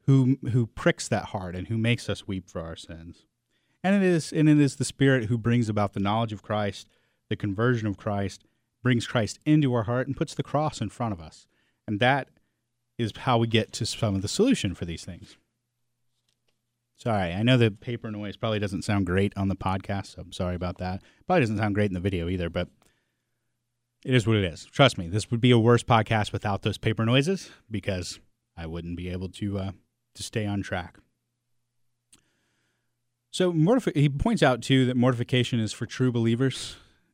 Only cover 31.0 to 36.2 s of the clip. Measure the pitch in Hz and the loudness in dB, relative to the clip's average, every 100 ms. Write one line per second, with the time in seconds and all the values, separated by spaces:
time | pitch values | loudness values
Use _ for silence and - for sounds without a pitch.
31 | _ _ _ _ _ _ _ _ _ _ | _ _ _ _ _ _ _ _ _ _
32 | _ _ _ _ _ _ _ _ _ _ | _ _ _ _ _ _ _ _ _ _
33 | _ _ _ - 185 165 160 254 - 151 | _ _ _ -2 0 2 4 4 2 2
34 | 147 139 233 214 147 123 - 135 127 127 | 2 2 0 4 4 4 2 4 4 4
35 | 123 120 120 127 120 117 107 - 110 - | 2 2 0 0 0 0 -2 -4 -8 -2
36 | 127 120 | 0 2